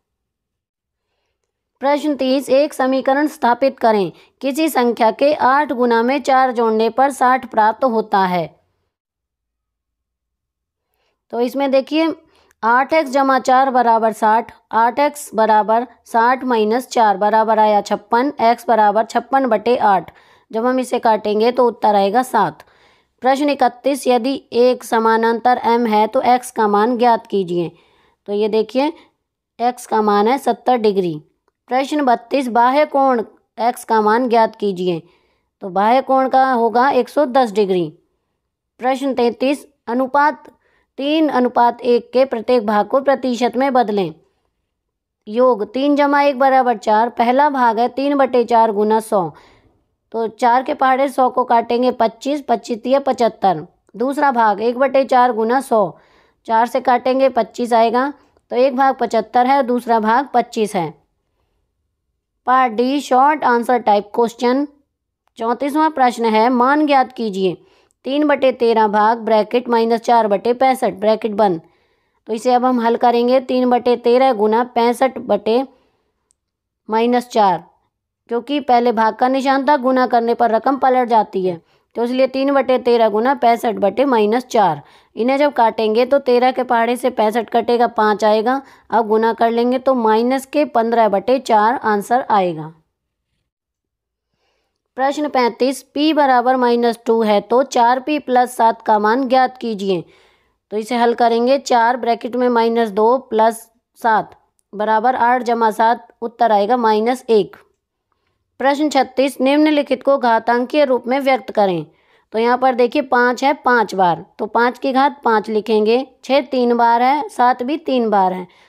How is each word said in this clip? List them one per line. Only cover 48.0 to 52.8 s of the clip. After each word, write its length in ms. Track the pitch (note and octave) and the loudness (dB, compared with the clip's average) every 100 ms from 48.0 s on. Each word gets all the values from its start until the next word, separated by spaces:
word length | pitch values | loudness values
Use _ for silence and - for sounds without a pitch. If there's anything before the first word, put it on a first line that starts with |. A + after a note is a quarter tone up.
| C#4 C#4+ | -2 0
बटे 280 | B3+ B3+ | 2 0
चार 280 | A3+ A#3 A3+ | 2 2 2
गुना 280 | G3+ G#3+ A3 | 0 0 0
सौ। 320 | A3 G#3 D#3+ - - _ _ _ _ _ _ | 0 -2 -2 -8 -20 _ _ _ _ _ _
तो 160 | A3+ A3+ | -6 -6
चार 360 | A3 B3 B3 | -2 0 0
के 100 | C4+ | 0
पहाड़े 360 | D4 C4 C4 C#4 | -2 0 2 0
सौ 200 | C4+ B3+ | 0 0
को 140 | B3+ | 0
काटेंगे 480 | B3 A#3 A#3 A#3+ B3+ | 0 0 0 0 -2
पच्चीस, 520 | B3 A3+ A3+ C4 D4 C4+ | 0 -2 -4 -6 -6 -4
पच्चीस 360 | A#3 - A3+ | -6 -4 -8